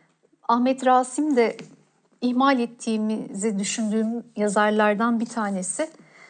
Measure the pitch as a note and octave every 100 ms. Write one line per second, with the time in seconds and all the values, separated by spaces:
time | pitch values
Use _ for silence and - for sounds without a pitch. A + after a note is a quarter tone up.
0 | _ _ _ _ - A#3+ B3+ C4 B3+ B3+
1 | B3+ - D4+ A#3+ A3+ - - - _ _
2 | _ _ B3 B3 C4+ B3+ A#3+ - A#3 G#3+
3 | G#3+ G#3+ - G3 A3 G3 G3 - G#3+ A3
4 | A3 A#3 - G#3 G#3 G#3 G#3+ G#3+ G#3+ G3+
5 | A#3 A3+ A#3 A#3 G3+ F#3+ F#3 - D#4+ -
6 | - -